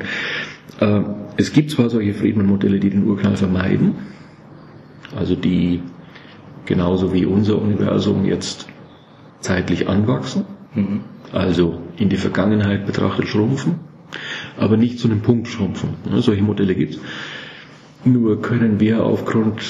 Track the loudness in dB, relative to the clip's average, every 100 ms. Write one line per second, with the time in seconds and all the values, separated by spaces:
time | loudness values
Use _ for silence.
0 | -4 -6 -6 -6 -8 -14 -12 0 2 2
1 | 0 -6 -6 -4 0 2 2 2 2 2
2 | 0 0 0 2 2 4 2 2 2 2
3 | 2 2 0 2 0 0 2 2 2 0
4 | -6 -18 -20 -20 -20 -20 -20 -20 -20 -20
5 | -12 -4 -2 0 0 2 0 -2 -6 -16
6 | -20 -20 -20 -20 -20 -10 -2 0 2 2
7 | 2 0 2 2 2 2 0 0 0 0
8 | 2 0 0 -2 -4 -10 -14 -20 -20 -20
9 | -20 -20 -20 -8 -2 -2 0 -2 0 0
10 | 2 0 -2 -6 -6 -10 -8 -4 -2 -4
11 | -8 -16 -6 -2 2 2 2 0 -8 -2
12 | 0 2 0 0 2 2 2 0 -2 0
13 | 0 0 0 2 2 0 -2 -4 -6 -20
14 | -16 -14 -12 -12 -10 -2 2 4 2 2
15 | 0 2 2 0 0 -4 -4 -2 -6 -6
16 | -2 0 2 2 2 2 2 2 -2 -4
17 | -12 -12 -12 -14 -16 -18 -20 -20 -20 -2
18 | 2 4 4 0 0 2 2 4 2 2
19 | 2 0 0 0 0 -2